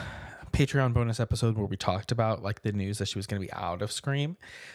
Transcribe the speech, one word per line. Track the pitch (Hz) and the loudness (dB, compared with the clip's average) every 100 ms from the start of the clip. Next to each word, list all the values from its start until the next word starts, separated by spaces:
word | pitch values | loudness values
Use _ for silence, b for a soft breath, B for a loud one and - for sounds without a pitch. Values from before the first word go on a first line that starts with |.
| B B B B B | B B B B B
Patreon | - 139 143 131 | 4 4 4 4
bonus | 120 120 113 | 4 2 2
episode | 117 113 113 110 | 0 4 4 4
where | 101 | 0
we | 101 | 0
talked | - 92 - | 0 0 0
about, | 117 110 107 | 2 2 0
like, | 98 104 | -2 -2
the | 110 | -2
news | 101 98 104 | 0 0 -2
that | 98 | -4
she | 101 | -4
was | 98 | -4
gonna | 101 | -4
be | 95 | -4
out | - 90 90 | -4 -4 -2
of | 104 | -4
Scream. | - - 139 147 180 B B B | -4 -2 0 0 -4 B B B